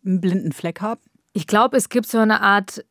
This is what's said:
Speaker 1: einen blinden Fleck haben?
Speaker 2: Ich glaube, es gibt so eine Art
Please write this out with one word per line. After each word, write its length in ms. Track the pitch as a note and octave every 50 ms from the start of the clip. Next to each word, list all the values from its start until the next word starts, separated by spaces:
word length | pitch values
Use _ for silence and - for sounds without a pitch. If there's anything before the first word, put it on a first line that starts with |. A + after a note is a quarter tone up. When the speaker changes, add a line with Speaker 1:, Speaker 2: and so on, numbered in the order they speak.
| _
Speaker 1:
einen 140 | G3 F#3 F#3
blinden 320 | E3+ F#3 F3 F#3+ - E3
Fleck 280 | C#3 - - E3+ E3+ -
haben? 200 | G3 G#3+ A3+ - _ _ _ _ _ _
Speaker 2:
Ich 160 | _ G3+ - -
glaube, 280 | G#3+ G#3 A#3 C4 C#4
es 120 | C4 - -
gibt 180 | - A#3+ A3+
so 120 | - - A3+
eine 220 | A3 A3 G#3+ -
Art 440 | G#3 G3+ G3+ G#3 G3+ - - - - _